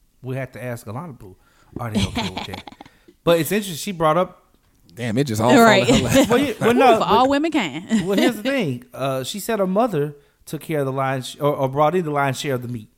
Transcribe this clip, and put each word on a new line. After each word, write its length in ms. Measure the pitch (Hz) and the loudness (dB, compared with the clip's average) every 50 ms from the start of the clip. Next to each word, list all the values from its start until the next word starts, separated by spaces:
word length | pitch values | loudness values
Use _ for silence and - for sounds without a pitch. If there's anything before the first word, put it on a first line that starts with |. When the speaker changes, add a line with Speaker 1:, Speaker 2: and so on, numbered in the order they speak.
| _ _ _ _ | _ _ _ _
Speaker 1:
we 140 | - 127 131 | -12 -10 -8
have 160 | 135 131 - | -8 -8 -10
to 120 | - 107 120 | -12 -12 -10
ask 220 | 123 120 113 - 107 | -10 -10 -10 -10 -12
a 40 | |
lot 180 | 101 127 175 170 | -12 -12 -12 -12
of 80 | 123 - | -16 -18
people, 200 | 110 92 92 - _ _ _ _ _ _ - - | -20 -20 -20 -20 _ _ _ _ _ _ -14 -10
are 100 | 120 117 | -10 -6
they 140 | 104 214 - | -4 -2 -4
okay 240 | - - 240 214 185 | -2 -4 -6 -6 -6
with 160 | 185 - - - | -8 -10 -12 -12
that? 160 | 185 - - - | -12 -14 -16 -18
Speaker 2:
<laughs> 540 | - - - - _ _ _ - _ _ _ | -20 -20 -20 -20 _ _ _ -20 _ _ _
Speaker 1:
But 160 | 165 170 170 | 2 2 2
it's 120 | - - | 2 0
interesting, 260 | 185 220 208 190 165 131 | -2 -4 -4 -6 -8 -8
she 140 | - 208 | -8 -8
brought 260 | 190 160 165 156 156 175 | -6 -2 0 2 2 2
up 220 | 185 180 - _ _ _ _ _ _ _ _ _ _ _ 85 | 0 -2 -4 _ _ _ _ _ _ _ _ _ _ _ -12
Speaker 3:
Damn, 240 | 107 120 120 104 123 | -8 -6 -2 -2 0
it 60 | 143 | 0
just 140 | 135 107 107 | 0 -2 0
all 160 | 110 123 254 247 | 2 4 6 8
Speaker 2:
Right. 280 | 233 226 202 190 - 214 | 8 8 6 4 4 4
Speaker 3:
fell 80 | 247 | 4
in 60 | 214 - | 4 2
her 60 | 117 | 4
lap. 200 | - 269 - 196 | 4 4 4 4
Speaker 1:
Well, 80 | 233 254 | 4 2
yeah, 140 | 285 277 - - | 2 0 -2 0
well, 140 | - 220 240 | 0 2 4
no, 220 | 254 427 381 339 | 6 6 6 6
Speaker 2:
<laughs> 20 | - | 6
If 40 | - | 4
all 200 | - 202 226 254 | 2 4 4 4
Speaker 1:
but 40 | 269 | 4
Speaker 2:
women 220 | 277 285 302 339 | 2 2 0 0
can. 540 | 320 302 202 147 123 151 190 - 226 214 165 | 0 -2 -2 -2 -4 -8 -4 -2 -2 -2 0
<laughs> 0 | |
Speaker 1:
well, 120 | 185 202 190 | 0 0 2
here's 180 | 247 254 226 | 2 2 0
the 80 | 214 208 | 0 -2
thing. 400 | 262 277 262 202 143 123 120 - - - | -2 -2 -2 -2 -2 -4 -6 -8 -14 -10
Uh, 300 | 120 131 139 131 131 131 | -6 -4 -4 -4 -4 -6
she 160 | - - 196 | -6 -8 -8
said 200 | - - 226 202 | -6 -4 -2 0
her 80 | 196 185 | 0 0
mother 480 | 185 208 240 247 190 147 143 151 147 - _ _ _ _ _ | 0 0 0 0 0 -2 -2 -4 -6 -10 _ _ _ _ _
took 160 | - - 147 - | -12 -12 -10 -8
care 160 | - 156 147 | -4 -4 -2
of 60 | 135 | -2
the 60 | 135 | -2
lion's 380 | 131 135 135 131 135 131 120 - | -2 -2 -2 -2 -4 -4 -6 -8
sh-, 80 | - - | -8 -2
or, 160 | 147 143 147 | -2 0 0
or 140 | 131 139 131 | 0 -2 -2
brought 260 | 131 143 151 151 170 | 0 2 2 2 2
in 80 | 185 175 | 0 -2
the 80 | 151 | -2
lion's 260 | 147 143 139 139 127 - | -2 0 0 -2 -2 -4
share 180 | - 147 131 | -4 -4 -4
of 60 | 123 | -4
the 60 | 120 120 | -6 -8
meat. 220 | 123 117 104 - _ | -10 -12 -12 -16 _